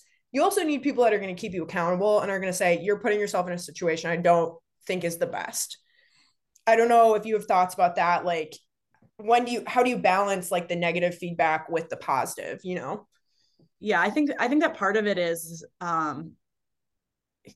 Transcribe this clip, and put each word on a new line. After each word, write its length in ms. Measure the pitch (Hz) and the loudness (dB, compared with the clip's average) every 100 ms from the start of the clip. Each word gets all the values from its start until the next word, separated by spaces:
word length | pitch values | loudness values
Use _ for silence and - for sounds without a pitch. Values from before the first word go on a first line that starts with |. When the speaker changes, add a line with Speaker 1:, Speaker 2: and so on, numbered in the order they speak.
| _ _ _ | _ _ _
Speaker 1:
You 120 | 262 | 0
also 200 | 370 392 | 2 2
need 180 | 320 285 | 0 -2
people 220 | 277 240 | 0 2
that 100 | 233 | 2
are 60 | 208 | 2
gonna 160 | 190 180 | -2 -8
keep 180 | - | -8
you 100 | 175 | -6
accountable 580 | 160 190 170 180 208 208 | -6 -2 0 0 2 2
and 100 | 196 | 2
are 80 | 196 | -2
gonna 140 | 190 | -4
say, 260 | 175 185 170 | 0 2 2
"You're 200 | 190 202 | 0 0
putting 180 | 220 208 | 0 0
yourself 280 | 202 202 180 | 0 -2 -2
in 60 | |
a 60 | 175 | -6
situation 500 | - - 175 165 170 | -10 -4 -2 -2 -2
I 60 | 170 | 0
don't 420 | 175 170 165 - _ _ - | 4 4 2 -4 _ _ -6
think 160 | 185 | -4
is 140 | 170 170 | -4 -4
the 100 | 175 | -4
best." 500 | - - - - - _ _ _ _ _ _ _ _ - | -4 -8 -8 -8 -12 _ _ _ _ _ _ _ _ 2
I 120 | 226 | 4
don't 120 | 233 | 6
know 260 | 233 226 214 | 6 6 4
if 100 | 220 | 0
you 100 | 214 | -2
have 100 | 208 | 2
thoughts 280 | 190 185 | 2 2
about 240 | 190 175 175 | 2 0 2
that. 260 | 175 175 | 2 2
Like, 320 | 175 170 156 - _ _ _ _ _ - | 0 -2 -4 -12 _ _ _ _ _ -8
when 260 | 214 240 | 2 2
do 80 | 240 | 2
you, 120 | 240 - | -4 -2
how 160 | 254 | 2
do 60 | 247 | 2
you 80 | 226 | 2
balance, 540 | 185 185 202 190 180 | 2 4 2 -2 -2
like, 180 | 180 175 | -4 -2
the 60 | 175 | -2
negative 400 | 170 165 175 175 | -2 0 -2 -2
feedback 540 | 175 170 160 156 - | -6 0 2 0 -2
with 200 | 165 165 | -4 -4
the 80 | - | -6
positive, 640 | - 131 123 - - - | -2 -2 -2 -6 -10 -10
you 120 | 185 180 | -8 -8
know? 300 | 131 208 - _ _ _ _ _ _ _ | -8 -10 -12 _ _ _ _ _ _ _
Speaker 2:
Yeah, 200 | 208 180 | -2 0
I 80 | 196 | 0
think, 220 | 262 285 - | 0 -2 -2
I 120 | 240 | 0
think 120 | 294 | 2
that 140 | 302 - | 0 0
part 220 | 190 214 | 0 0
of 100 | 208 | 0
it 100 | 185 | 0
is, 480 | 170 170 165 165 - _ | -2 -4 -8 -16 -18 _
um, 540 | 175 165 156 139 165 - _ _ _ _ _ _ _ _ _ _ - | -4 -2 -2 -6 -12 -18 _ _ _ _ _ _ _ _ _ _ -20